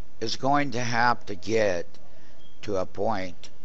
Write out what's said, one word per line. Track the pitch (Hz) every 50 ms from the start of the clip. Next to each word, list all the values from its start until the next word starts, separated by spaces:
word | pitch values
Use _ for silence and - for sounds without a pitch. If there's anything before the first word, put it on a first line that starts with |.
| - - - -
is | 110 113 -
going | - - 131 143 147 143 139
to | - 123
have | 123 117 120 117 120 123 120 110 -
to | - 104
get | - 104 104 110 113 107 101 90 85 85 - - - - - - - - - - - - - - -
to | - 104 101
a | 92 92
point | - - - 101 110 110 95 92 92 87 - - - - - -